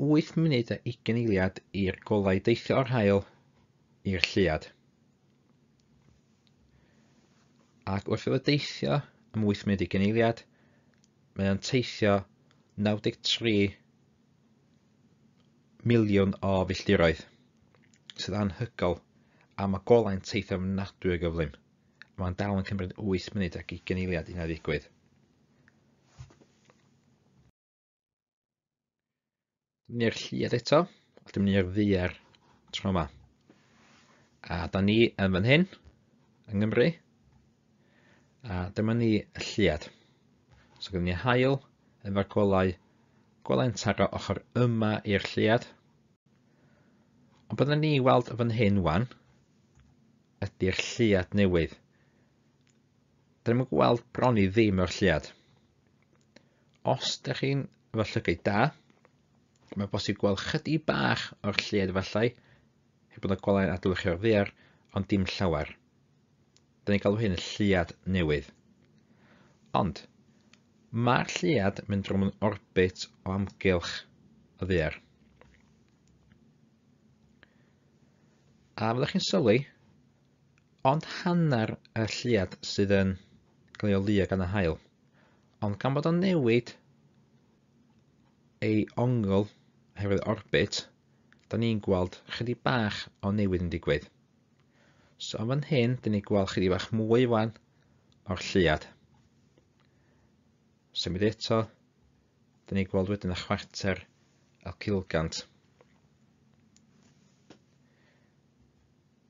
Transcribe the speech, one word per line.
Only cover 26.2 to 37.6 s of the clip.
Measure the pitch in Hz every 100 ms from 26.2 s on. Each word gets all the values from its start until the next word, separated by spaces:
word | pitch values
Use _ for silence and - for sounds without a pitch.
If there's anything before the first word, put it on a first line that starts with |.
| - _ _ _ _ _ _ _ _ _ _ _ _ _ _ _ _ _ _ _ _ _ _ _ _ _ _ _ _ _ _ _ _ _ _ _ -
Dyma | 117
ni'r | 113 -
lled | - 127 117 123
eto, | - 143 175 - _ _
a | -
dyma | - 98
ni'r | 98 90
ddaear | 98 104 95 87 - _ _ _ _ _
tro | - 98
'ma. | 92 78 - - _ _ _ _ _ _ _ _ _ _ _
A | - 87 85
da | 95
ni | 98 110
yn | 113 - 98 92
fan | 107
hyn, | 147 185 - - _ _ _ _ _ -
yng | 101
Nghymru, | 110 117 135 165 _ _ _ _ _ _